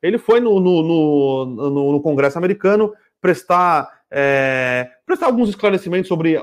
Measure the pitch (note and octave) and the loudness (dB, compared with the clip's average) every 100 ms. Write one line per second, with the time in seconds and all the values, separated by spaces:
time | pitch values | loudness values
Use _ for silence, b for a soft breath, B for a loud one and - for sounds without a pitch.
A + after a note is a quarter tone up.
0 | E3+ A3+ - A#3+ A#3 F#3+ F3+ E3+ D#3+ E3 | -2 -2 2 2 4 2 2 2 2 2
1 | D3+ C#3+ C3+ C3+ B2+ A2+ C#3+ C#3+ C#3 D3 | 2 2 0 -2 -4 -6 -4 -2 0 0
2 | D3+ C#3 C#3+ E3+ G#3 G#3 F#3+ G#3 G#3 B | 0 0 0 0 -4 0 0 2 0 B
3 | B _ F#3 F3+ - F3+ F3+ D3+ - _ | B _ -2 -2 0 2 2 0 -2 _
4 | _ C#3 C#3 C#3 C3+ C3 B2+ B2 B2 _ | _ -2 0 2 0 -2 -2 -4 -6 _
5 | - F#4 C4 A#3+ G#3+ G3 G#3 F#3+ F#3 F#3 | -6 -2 0 0 -2 0 -2 -2 -2 -4
6 | F#3 E3+ E3 D#3 | -2 -2 0 0